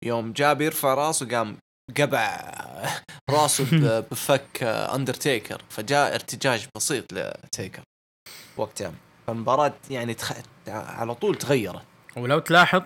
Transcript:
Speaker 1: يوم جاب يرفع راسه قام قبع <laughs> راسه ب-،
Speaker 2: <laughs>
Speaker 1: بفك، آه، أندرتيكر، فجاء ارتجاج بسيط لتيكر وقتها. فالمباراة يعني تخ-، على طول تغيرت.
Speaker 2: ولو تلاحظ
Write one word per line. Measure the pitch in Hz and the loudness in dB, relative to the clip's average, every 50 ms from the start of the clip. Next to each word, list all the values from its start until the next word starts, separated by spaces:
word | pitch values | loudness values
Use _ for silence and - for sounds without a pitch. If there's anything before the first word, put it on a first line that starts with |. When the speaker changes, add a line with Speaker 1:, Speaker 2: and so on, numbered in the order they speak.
| - | -4
Speaker 1:
يوم | 120 117 117 110 113 107 | -2 -2 -2 -2 -4 -2
جاب | 127 143 147 147 135 | 2 4 4 4 4
يرفع | 151 156 156 - 147 135 131 | 2 0 0 0 2 2 2
راسه | 139 147 156 160 - 135 | 2 2 0 0 -2 -2
قام | 113 120 117 110 107 101 - _ _ _ _ _ - 117 | -2 -2 -2 -2 -2 -6 -14 _ _ _ _ _ -6 0
قبع | 143 143 - 135 120 110 101 87 82 - - - - - 62 64 85 | 0 2 2 2 0 0 -2 -2 -6 -10 -12 -12 -12 -12 -12 -10 -8
<laughs> | 110 113 - - - - - - - - | -6 -6 -6 -6 -10 -14 -20 -12 -4 0
راسه | 139 151 151 139 - - 143 123 | 4 4 4 4 4 2 2 4
ب-، | 165 160 139 113 113 113 110 | 6 6 6 6 4 2 0
Speaker 2:
<laughs> | - | -4
Speaker 1:
بفك، | 131 - - - 139 131 - - - - 131 | -8 -4 2 2 2 2 2 -4 -8 -4 -2
آه، | 113 107 110 101 - 117 | -2 0 -2 -2 -2 -2
أندرتيكر، | 135 135 123 123 - - 147 127 107 - - 95 - - - | -2 -2 -4 -4 -2 0 0 0 0 -2 -6 -12 -12 -12 -12
فجاء | - 110 107 117 143 143 139 110 - | -10 -10 -2 0 2 2 2 2 0
ارتجاج | 117 - - 131 - - 135 120 107 110 - - | -2 -4 -6 -6 -2 0 0 0 0 -2 -8 -8
بسيط | 110 - - 147 110 - - 92 | -6 -2 -2 -2 -2 -4 -6 -6
لتيكر | 92 64 50 50 - - - - - 98 92 - - - _ _ _ _ _ _ _ _ - - - - - - | -6 -6 -6 -8 -12 -12 -10 -8 -8 -8 -10 -12 -16 -20 _ _ _ _ _ _ _ _ -20 -20 -20 -20 -14 -6
وقتها. | - 110 - - - 98 87 78 - - _ _ _ _ | -6 -6 -6 -6 -8 -8 -8 -10 -14 -20 _ _ _ _
فالمباراة | 117 113 117 110 - 127 143 147 139 139 - - - | -6 -6 -2 0 2 2 4 4 2 0 -4 -10 -10
يعني | 135 123 117 117 110 | -8 -6 -4 -6 -6
تخ-، | - - - - - - - - _ _ - | -6 -6 -8 -8 -8 -12 -18 -20 _ _ -10
على | 101 107 - - - - 117 113 120 | -8 -8 -8 -10 -8 -6 -6 -6 -4
طول | - - 208 151 | -2 0 0 0
تغيرت. | - - - 143 127 101 87 87 - - - _ _ _ - - | 0 2 2 2 2 2 -2 -6 -10 -14 -18 _ _ _ -14 -10
Speaker 2:
ولو | 120 120 127 147 160 | -6 0 2 2 2
تلاحظ | 160 - 165 175 170 - 180 190 180 | 4 6 8 8 8 8 6 2 0